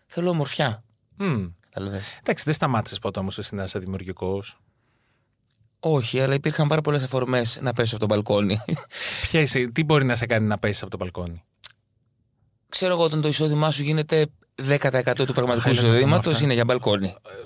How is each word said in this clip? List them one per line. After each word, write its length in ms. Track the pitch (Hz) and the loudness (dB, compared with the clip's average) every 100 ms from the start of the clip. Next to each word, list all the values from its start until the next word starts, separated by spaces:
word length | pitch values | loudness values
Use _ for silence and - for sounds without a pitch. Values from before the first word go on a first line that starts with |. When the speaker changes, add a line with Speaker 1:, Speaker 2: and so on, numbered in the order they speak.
| _ | _
Speaker 1:
θέλω 240 | - 175 | -4 0
ομορφιά. 540 | 165 135 - 143 110 - _ _ - | 0 0 0 -2 -2 -10 _ _ -6
Speaker 2:
Μμμ. 300 | 196 123 90 85 _ | -2 -2 -4 -10 _
Speaker 1:
Κατάλαβες. 320 | - 98 98 101 - | -10 -6 -6 -8 -6
Speaker 2:
Εντάξει, 240 | - 175 | -4 -2
δεν 100 | - | -2
σταμάτησες 460 | 156 151 117 104 - | 0 0 0 -2 -6
ποτέ 200 | 104 98 | -6 -4
όμως 180 | 95 - | -6 -6
εσύ 180 | 101 101 | -8 -6
να 80 | |
είσαι 160 | 95 104 | -6 -6
δημιουργικός; 760 | 92 95 92 90 92 98 98 - _ _ _ _ _ _ _ _ _ _ _ _ 165 | -6 -8 -8 -6 -4 -4 -8 -16 _ _ _ _ _ _ _ _ _ _ _ _ 0
Speaker 1:
Όχι, 340 | 147 113 135 | 0 0 0
αλλά 140 | 135 | 0
υπήρχαν 340 | 139 151 147 151 | 0 0 0 2
πάρα 140 | 156 | 2
πολλές 220 | 151 147 | 0 -2
αφορμές 560 | 131 131 127 127 120 - | -2 -2 0 0 0 -2
να 120 | 127 | -2
πέσω 220 | 120 117 107 | 0 0 0
από 120 | 107 | 0
το 60 | |
μπαλκόνι. 460 | 104 104 104 101 110 - 165 - - - - - | 0 2 2 2 0 -2 -6 -6 -10 -8 -6 -2
Speaker 2:
Ποια 100 | 165 | 0
είσαι, 260 | 147 127 123 | 2 0 -2
τι 160 | 117 | -2
μπορεί 220 | 156 151 135 | 2 2 2
να 100 | 120 | 0
σε 100 | 120 | 0
κάνει 220 | 113 107 | 0 0
να 100 | 104 | 0
πέσεις 240 | 107 101 | -2 -4
από 100 | 95 | -6
το 60 | 92 | -8
μπαλκόνι; 460 | 92 90 87 85 - _ - - _ _ _ _ _ _ _ _ _ | -8 -8 -10 -10 -18 _ -20 -20 _ _ _ _ _ _ _ _ _
Speaker 1:
Ξέρω 240 | - 185 | -2 0
εγώ, 100 | 180 | 2
όταν 180 | 165 151 | 2 2
το 60 | 151 | 0
εισόδημά 440 | 143 156 151 156 | 2 0 2 2
σου 100 | 139 | 2
γίνεται 420 | 143 156 151 160 151 - _ - | 0 0 2 2 2 -2 _ -6
δέκα 340 | 135 143 139 | 0 2 2
τοις 100 | 127 | 2
εκατό 260 | 127 127 131 | 2 0 0
του 80 | |
πραγματικού 360 | 135 123 120 123 | 0 2 2 2
Speaker 2:
Χαίρομαι 180 | 123 117 | 4 6
Speaker 1:
εισοδήματος, 460 | 117 135 - 127 | 6 6 4 2
Speaker 2:
αυτά. 100 | 120 143 | 2 2
Speaker 1:
είναι 80 | |
για 120 | 120 117 | 4 2
μπαλκόνι. 420 | 123 120 104 95 | 2 2 2 0
Speaker 2:
Ε, 220 | - - 98 | -6 -16 -20